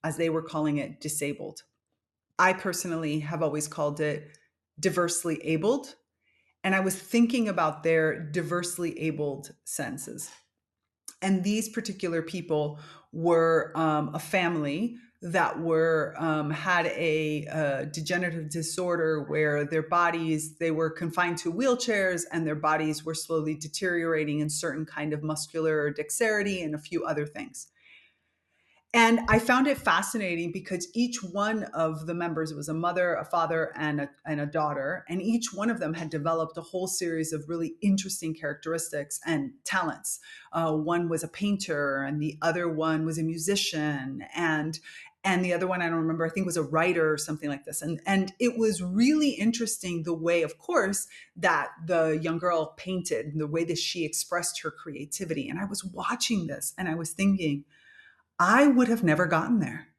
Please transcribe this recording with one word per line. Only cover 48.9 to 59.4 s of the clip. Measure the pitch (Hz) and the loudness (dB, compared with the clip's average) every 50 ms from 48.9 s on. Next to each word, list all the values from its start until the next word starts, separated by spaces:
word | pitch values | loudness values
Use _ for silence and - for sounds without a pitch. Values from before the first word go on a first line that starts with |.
| 185 208 240 262 302 311 302 285 | 2 4 6 6 6 6 4 2
interesting | - - 202 226 233 233 233 208 - - - 180 175 170 160 | 2 2 2 0 2 2 -2 -2 -4 -4 -4 -4 -4 -2 -2
the | 165 170 | -2 -2
way, | 160 160 170 170 170 165 | 0 2 2 4 4 2
of | 147 - _ | 0 -4 _
course, | - - 349 302 208 190 202 - - - - - - _ _ | -6 0 2 2 2 2 0 -4 -6 -8 -14 -20 -20 _ _
that | 175 170 185 165 147 139 - - - 165 | 0 2 4 4 4 0 -2 -8 -12 -4
the | 165 180 165 160 160 156 156 | 0 2 2 4 4 2 0
young | 156 165 165 165 | 0 -2 -2 0
girl | 170 180 170 165 156 156 - | 0 0 2 2 0 -2 -6
painted, | - - 180 185 180 170 - 175 - - | -12 -8 -4 -4 -4 -2 -2 -2 -2 -2
and | 151 147 156 | -4 -4 -4
the | 151 | -2
way | 147 151 165 170 | -2 0 -2 -2
that | 165 170 165 | -2 -2 -4
she | - - - 180 160 | -2 -4 -2 -2 -4
expressed | 151 151 - - - 180 175 175 - - - - | -2 -2 -4 -4 -2 -2 -2 -2 -2 -6 -4 -6
her | - - | -8 -8
creativity. | - - 170 143 - 143 151 - - 196 160 165 143 131 - | -8 -12 -12 -10 -10 -10 -8 -6 -8 -4 -4 -2 -4 -2 -4
And | - 175 | -4 -4
I | 202 | -4
was | 196 202 - - | -4 -6 -6 -8
watching | 190 180 180 190 - 233 247 - - 240 196 170 156 | -8 -8 -6 -4 -4 -2 -2 0 0 0 0 0 -2
this, | 139 - - - - | -6 -6 -6 -8 -6
and | - 185 175 | -4 -4 -2
I | 160 | -2
was | 165 165 156 | -2 -4 -6
thinking, | - - 196 196 196 190 175 156 143 143 143 _ _ _ _ - - - - - _ _ _ _ _ _ 175 | -2 2 4 4 4 4 2 0 0 0 -4 _ _ _ _ -20 -20 -20 -20 -20 _ _ _ _ _ _ 4
"I | 185 214 254 285 | 6 8 8 8
would | 294 262 247 254 220 | 8 8 6 6 6
have | 233 226 196 | 4 4 6
never | 165 151 151 180 | 4 6 6 4
gotten | 165 180 160 | 4 4 2